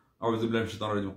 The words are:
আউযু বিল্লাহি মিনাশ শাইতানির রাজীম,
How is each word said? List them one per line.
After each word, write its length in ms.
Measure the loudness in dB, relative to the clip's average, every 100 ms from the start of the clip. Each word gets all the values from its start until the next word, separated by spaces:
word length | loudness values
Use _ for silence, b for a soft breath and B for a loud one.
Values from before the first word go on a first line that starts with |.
| _ _
আউযু 160 | 0 2
বিল্লাহি 280 | 2 2
মিনাশ 80 | 0
শাইতানির 240 | -2 -2 0
রাজীম, 160 | -2